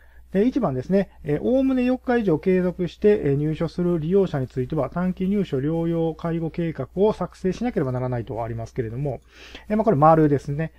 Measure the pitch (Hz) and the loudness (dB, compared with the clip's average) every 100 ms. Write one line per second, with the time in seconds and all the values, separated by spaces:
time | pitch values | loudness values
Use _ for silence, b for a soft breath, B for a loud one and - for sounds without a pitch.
0 | b b - 190 240 269 185 127 131 196 | b b -6 0 2 2 -2 -2 0 0
1 | 185 b 156 147 214 262 269 254 247 254 | 0 b -4 -2 2 2 2 2 0 0
2 | - 240 202 151 190 185 180 175 175 - | 0 0 2 0 2 2 0 -2 -6 0
3 | 208 208 143 139 151 156 165 - 175 175 | 2 4 2 0 0 -2 -4 -2 0 0
4 | 151 196 180 143 127 135 127 156 131 175 | 2 2 2 -2 -4 -4 -4 -2 -4 -2
5 | 185 180 185 208 190 131 143 165 165 165 | -4 -2 -2 0 0 -2 -2 -2 0 0
6 | 165 160 170 165 165 - 170 - 127 180 | -2 -2 -4 -4 -4 -4 -6 -4 -8 0
7 | 214 202 180 - 185 180 240 214 131 127 | 0 0 -6 -4 -4 -2 -4 -2 -2 -2
8 | 127 120 117 110 117 117 113 - 113 117 | -2 -4 -4 -6 -6 -6 -8 -6 -6 -4
9 | 147 120 _ B B B B 214 220 143 | -6 -6 _ B B B B 0 2 6
10 | 156 165 151 139 - 143 160 | 6 8 6 2 -2 -6 -6